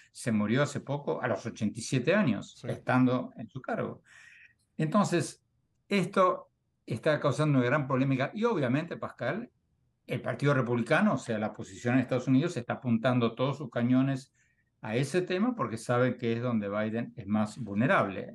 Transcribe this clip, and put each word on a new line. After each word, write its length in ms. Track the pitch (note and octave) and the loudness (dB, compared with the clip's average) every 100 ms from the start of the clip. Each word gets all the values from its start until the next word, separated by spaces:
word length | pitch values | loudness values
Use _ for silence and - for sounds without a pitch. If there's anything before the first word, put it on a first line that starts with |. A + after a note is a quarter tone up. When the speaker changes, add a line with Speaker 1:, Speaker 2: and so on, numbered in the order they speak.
| - | -20
Speaker 1:
se 200 | - A#2+ | -8 -2
murió 320 | G#2+ G#2+ C3 | 0 2 2
hace 160 | C#3+ - | 0 -2
poco 420 | - C#3+ D#3+ - | -6 -4 -4 -2
a 60 | B2 | -2
los 180 | G#2 | -4
ochenta 340 | A2+ - G#2 - | -6 -4 -4 -4
y 20 | |
siete 320 | - C3 D#3+ | -2 0 2
años, 440 | G3+ D#3+ G2+ - - | 2 2 0 -6 -12
Speaker 2:
Sí. 100 | - | -8
Speaker 1:
estando 640 | A#2+ - B2+ B2+ B2 B2 | -4 2 4 4 2 -4
en 140 | - - | -12 -14
su 120 | B2 | -12
cargo. 400 | - A#3 - - _ - - - - _ _ - | -6 -6 -6 -8 _ -20 -20 -20 -20 _ _ -6
Entonces, 640 | D#3 G#3 D3+ E3+ - - _ _ _ _ - | 0 2 2 2 -2 -8 _ _ _ _ -2
esto 640 | G3+ F3 G3 F#3 - - _ _ _ | 0 2 2 2 2 -8 _ _ _
está 340 | - C3 D#3+ D3 | -10 -2 0 2
causando 380 | D3 C3+ D3+ C3+ | 2 2 2 4
una 80 | B2 | 4
gran 200 | D3+ C3 | 2 2
polémica 440 | B2+ C3+ C3 C#3 | 0 2 0 -2
y 100 | G#3 | -2
obviamente, 520 | A#3 F#3 B2 C#3+ E3+ | 0 0 0 0 -2
Pascal, 540 | - A2+ - B2+ F#3+ A#3+ _ _ _ _ _ - | -8 -10 -6 -6 -6 -8 _ _ _ _ _ -8
el 140 | C3+ | -6
Partido 320 | A2+ A2+ C#3+ | -6 0 2
Republicano, 600 | C3+ A#2 A#2+ A2 D#3 G#3 | 2 2 0 2 4 4
o 40 | C3+ | 2
sea, 220 | - G#2+ | -2 -4
la 80 | G#2+ | -4
oposición 460 | - F#2+ F#2+ A#2+ | -6 -14 -6 0
en 80 | B2+ | 2
Estados 260 | A#2+ B2+ C3+ | 2 0 2
Unidos, 300 | C3 - A#2 | 4 2 -2
está 160 | A2+ | -6
apuntando 600 | G#2+ B2 A2 B2+ B2+ A#2 | -4 0 2 2 2 0
todos 240 | - C3+ C#3 | 0 -2 -2
sus 120 | D3+ | -6
cañones 640 | A#2+ A#2+ B2+ C3+ C3+ - _ _ _ _ _ | -2 2 4 2 -2 -8 _ _ _ _ _
a 140 | A2 | -4
ese 260 | A#2+ C#3 F3+ | -2 0 0
tema 340 | F3+ F3+ B3 | 0 0 0
porque 220 | A#3 A#2 A2+ | -2 -4 -4
saben 400 | - B2 B2+ - | 0 2 2 0
que 160 | A#2 | -2
es 80 | A#2 | -2
donde 260 | B2 A2+ G2+ | 0 -2 -2
Biden 460 | G#2 A2 A2+ - | -2 -2 -4 -6
es 120 | - G2 | -8 -2
más 300 | G#2+ G#2+ - | 0 0 -4
vulnerable. 760 | G2+ G2+ D3 F3+ G2 F#2+ - | -4 0 2 2 0 -4 -10